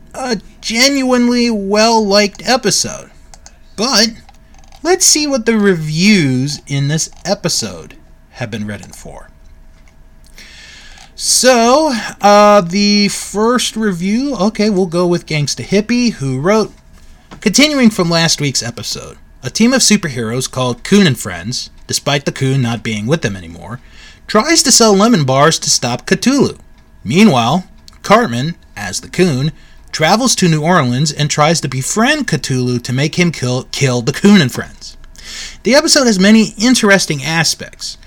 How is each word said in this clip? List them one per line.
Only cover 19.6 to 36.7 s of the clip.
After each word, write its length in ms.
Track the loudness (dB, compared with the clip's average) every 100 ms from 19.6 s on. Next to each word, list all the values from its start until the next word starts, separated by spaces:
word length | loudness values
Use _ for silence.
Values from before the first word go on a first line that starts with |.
| 2
of 80 | 2
superheroes 680 | 2 0 -2 -6 -6 -6 -6
called 340 | -4 -4 -6
Coon 220 | 2 2 2
and 120 | -2
Friends, 520 | -6 -10 -10 -10 -12 -18 -10
despite 400 | -6 -4 -4 -4
the 60 |
Coon 300 | -4 -2 -2
not 200 | -2 -4
being 240 | -6 -6 -4
with 160 | -4
them 140 | -4 -8
anymore, 440 | -12 -16 -16 -16 -18 -20 -20 -20 -2
tries 380 | -2 0 0
to 80 | 2
sell 220 | 4 4
lemon 300 | 4 4 2
bars 360 | 2 4 2 2
to 100 | -2
stop 380 | -2 -2 -6 -2
Cthulhu. 500 | 0 2 2 0 -2 -18 -20 _ -14
Meanwhile, 640 | -2 4 4 4 0 -2 -4 -18 -20 -16
Cartman, 540 | 0 2 2 -4 -6 -8 -16 -12
as 260 | -10 -10
the 80 | -8
Coon, 420 | 0 0 0 -4 -6 -18 -20 -14
travels 420 | -2 0 2 2 2
to 140 | 2
New 140 | 2
Orleans 480 | 2 2 2 0 -2
and 180 | -2 -4
tries 320 | 0 0 0
to 60 | -2
befriend 600 | -6 -4 0 0 0 -2
Cthulhu 540 | -4 -2 -2 -2 -4
to 100 | -4
make 240 | -2 -2 0
him 160 | -2
kill, 360 | -2 -4 -4 -6
kill 300 | -2 0 0
the 120 | -2
Coon 280 | 2 4 4
and 100 | 4
Friends. 460 | -4 -10 -14 -20 -20 -20 -20 -18 -16 -16 -6
The 140 | 0 2
episode 320 | 2 2 2
has 100 | 4
many 380 | 6 6 4 0
interesting 680 | 0